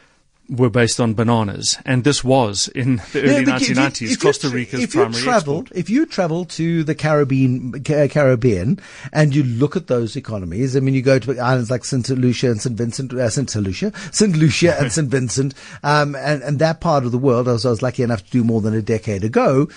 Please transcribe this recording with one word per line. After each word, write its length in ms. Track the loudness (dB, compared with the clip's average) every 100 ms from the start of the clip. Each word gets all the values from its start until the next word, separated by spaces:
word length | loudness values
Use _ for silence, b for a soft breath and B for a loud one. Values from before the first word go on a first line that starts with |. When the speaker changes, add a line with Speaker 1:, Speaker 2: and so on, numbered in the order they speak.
| B B _ _ -10
Speaker 1:
were 200 | 0 2
based 300 | 2 0 0
on 140 | 0
bananas. 640 | 0 2 2 0 -4 -4 -4 -2
And 180 | 0
this 200 | 2 0
was, 440 | 2 2 2 -2 -6 -2
in 220 | -2 -2 -2
the 80 | 0
Speaker 2:
Yeah, 100 | 2
Speaker 1:
early 140 | 4 2
Speaker 2:
but 160 | 0
if 80 | 0
you, 60 | 0
Speaker 1:
nineteen 0 |
nineties, 360 | 0 -2 -6
Speaker 2:
if 60 | 0
you 40 | 0
Speaker 1:
Costa 180 | 0 -2
Speaker 2:
tra-, 60 | -4
Speaker 1:
Rica's 280 | -4 -4
Speaker 2:
if 100 | -2
you 80 | 0
Speaker 1:
primary 220 | 0 0
Speaker 2:
travel, 360 | 0 0 0 -4
Speaker 1:
export. 160 | -6 -8
Speaker 2:
if 120 | -2
you 160 | 0 0
travel 400 | -2 -2 -2 -6
to 380 | -4 -2 0
the 100 | -2 -2
Caribbean, 840 | 0 2 2 2 2 0 -4 -6
Ca-, 240 | -2 2 2
Caribbean, 720 | 4 4 4 2 2 0 -2 B B B
and 200 | 2 2
you 100 | 2
look 320 | 0 0 0 -2
at 120 | -2
those 280 | -2 0 -6
economies, 600 | -8 -8 -6 -4 -2 0
I 60 |
mean, 120 | 0 2
you 60 |
go 160 | 4 2
to 220 | 0 -2
islands 320 | 0 0 0
like 140 | -4 -2
Saint 240 | -4 -2
Lucia 420 | 0 2 2 0
and 100 | 0
Saint 160 | -4 -4
Vincent, 360 | -4 -4 -8
uh, 160 | -2 -2
Saint 260 | -2 -4 -2
Lucia, 380 | -4 -2 -6 B -8
Saint 240 | 0 2 4
Lucia 420 | 2 4 2 2
and 120 | 0
Speaker 1:
<laughs> 60 | 0
Speaker 2:
Saint 100 | 0
Vincent, 440 | -2 -2 -2 -4 -6 B B
um, 300 | 0 2 0 -4
and, 280 | -4 -4
and 160 | -2 0
that 220 | 0 0
part 240 | 0 0 0
of 60 |
the 60 | 0
world, 300 | 2 2 2
I 60 |
was, 120 | 0 0
I 40 |
was 120 | 0
lucky 220 | -2 -2
enough 200 | -2 -2 -2
to 60 |
do 120 | 0
more 160 | 2 2
than 120 | 0
a 80 | -2
decade 420 | 0 -2 -2 -4
ago, 460 | -2 2 2 2 0